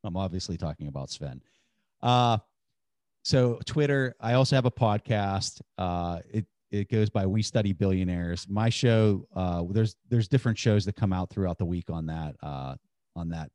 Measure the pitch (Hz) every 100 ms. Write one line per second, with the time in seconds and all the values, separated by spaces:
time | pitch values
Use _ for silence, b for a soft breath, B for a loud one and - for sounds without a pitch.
0 | 104 87 95 90 - 82 82 73 73 69
1 | 67 - 73 64 _ _ _ _ _ _
2 | 120 123 120 113 _ _ _ _ _ _
3 | _ _ - 135 123 113 - 151 143 139
4 | 131 - 113 127 131 139 123 - 113 104
5 | - 107 98 98 - - - - 92 87
6 | 87 85 - 107 101 _ _ 101 98 110
7 | 107 107 95 107 107 113 104 92 98 95
8 | 90 87 85 87 - 101 113 - 123 113
9 | 107 95 - - 92 87 87 101 110 -
10 | _ 120 110 135 120 107 117 104 101 -
11 | 104 92 90 - 92 85 85 90 - 82
12 | 78 80 78 69 76 69 67 65 _ _
13 | _ 85 82 82 73